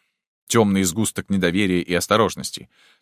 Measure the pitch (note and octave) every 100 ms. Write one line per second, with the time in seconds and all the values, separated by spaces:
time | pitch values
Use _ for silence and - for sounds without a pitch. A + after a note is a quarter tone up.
0 | _ _ _ _ - A#2 G2+ F#2+ F#2 G2+
1 | G#2 - - G2 F2 F#2 G2 F2+ E2 F2
2 | - G#2+ G2 - - - - _ _ _